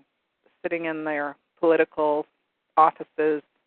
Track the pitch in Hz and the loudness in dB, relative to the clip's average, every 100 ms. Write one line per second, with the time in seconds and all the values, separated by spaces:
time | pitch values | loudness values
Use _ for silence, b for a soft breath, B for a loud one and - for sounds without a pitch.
0 | _ _ _ _ _ _ 175 170 165 156 | _ _ _ _ _ _ -8 -6 -6 -6
1 | 156 147 147 - _ - 165 160 160 - | -6 -6 -6 -10 _ -2 2 2 0 0
2 | 151 147 - _ _ _ _ - 160 - | -2 -2 -4 _ _ _ _ 2 2 2
3 | 156 - 156 151 _ _ | -16 -2 -2 -2 _ _